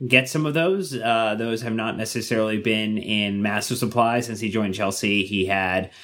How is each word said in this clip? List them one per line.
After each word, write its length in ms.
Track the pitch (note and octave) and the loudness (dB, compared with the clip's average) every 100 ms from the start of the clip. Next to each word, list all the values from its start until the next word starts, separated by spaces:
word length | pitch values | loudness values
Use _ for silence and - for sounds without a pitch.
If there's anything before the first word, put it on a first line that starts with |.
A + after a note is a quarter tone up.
| B2+ | 4
get 200 | B2+ C3 | 4 4
some 180 | D#3 D#3 | -2 0
of 80 | |
those. 400 | D3+ E3+ G3 E3 B2+ | 0 0 0 -2 -4
Uh, 380 | A2+ A2+ A2 G#2+ | 0 2 2 0
those 220 | A2+ A2+ | -2 -2
have 140 | A#2+ | -2
not 240 | A2+ A2 G#2 | -2 -2 -4
necessarily 600 | A2 A#2+ - A2+ A2 G#2+ | -4 -4 -2 0 2 0
been 380 | A2 G#2+ G#2+ G#2+ | 2 2 2 -2
in 460 | - G#2+ G#2 G2+ | 0 0 0 0
massive 340 | G#2 G#2 - B2 | 0 0 -2 -2
supply 440 | A2 A#2 A#2 A#2+ | 0 2 2 2
since 200 | A#2+ G#2+ | -2 -4
he 80 | A2 | -2
joined 240 | A2 G2+ | 0 -2
Chelsea. 480 | F#2+ G2 G2 G#2+ G#2 | 0 -2 0 0 0
He 200 | G2 G2+ | 0 0
had 460 | F#2+ G2 F#2 F#2 F#2 - | 0 2 2 0 -2 -10